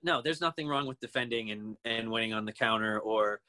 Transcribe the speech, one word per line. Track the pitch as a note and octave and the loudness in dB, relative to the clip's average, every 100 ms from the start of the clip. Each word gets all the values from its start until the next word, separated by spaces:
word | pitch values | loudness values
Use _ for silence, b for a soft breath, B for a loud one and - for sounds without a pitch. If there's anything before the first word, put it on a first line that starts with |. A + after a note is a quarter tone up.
no, | E3+ C#3 | 2 2
there's | D3 D#3+ | 2 0
nothing | E3 E3 D3 | 0 -2 -2
wrong | C#3 C3+ | -2 -2
with | C3 | -6
defending | A#2+ C3 A#2+ A#2 A2 | -4 -2 0 -2 -2
and, | G#2+ G#2+ G#2+ | -6 -8 -8
and | A#2 A2+ A2+ | -4 -2 0
winning | A2+ A2+ | 0 0
on | A2 | -2
the | G#2+ | -4
counter | - A#2 A2 A2 G#2+ | 0 2 4 2 0
or | A2 A2 G#2 G#2 | 2 2 2 0